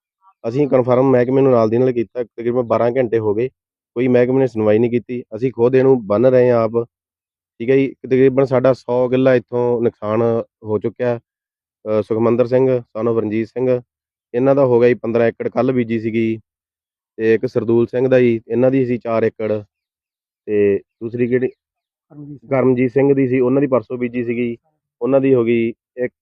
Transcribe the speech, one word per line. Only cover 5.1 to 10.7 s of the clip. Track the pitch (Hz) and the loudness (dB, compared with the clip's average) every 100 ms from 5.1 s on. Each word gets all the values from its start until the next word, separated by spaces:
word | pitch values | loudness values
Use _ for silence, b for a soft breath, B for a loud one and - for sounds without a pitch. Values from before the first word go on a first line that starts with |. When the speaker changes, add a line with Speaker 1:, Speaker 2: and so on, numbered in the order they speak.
| 123 131 110 | -12 -10 -6
Speaker 1:
ਅਸੀਂ | 127 | -6
ਖੁਦ | 113 117 | 0 2
ਇਹਨੂੰ | 131 131 135 101 | 2 4 2 2
ਬੰਨ੍ਹ | 104 127 | 2 4
ਰਹੇ | 127 123 | 4 4
ਹਾਂ | 120 | 2
ਆਪ, | 113 117 117 _ _ _ _ _ _ - | 0 -2 -6 _ _ _ _ _ _ -8
ਠੀਕ | 117 | 0
ਹੈ | 135 | 0
ਜੀ। | 135 - | 0 -4
ਤਕਰੀਬਨ | 123 123 135 131 | -2 2 4 2
ਸਾਡਾ | 135 127 127 | 0 2 2
ਸੌ | 123 - 123 127 | 0 -2 -2 0
ਕਿੱਲਾ | 127 131 | 2 2
ਇੱਥੋਂ | 127 - 123 120 120 | 2 0 -4 -2 0
ਨੁਕਸਾਨ | 117 - 107 110 117 113 - _ | -2 -4 -4 -2 0 -2 -6 _
ਹੋ | 107 | -6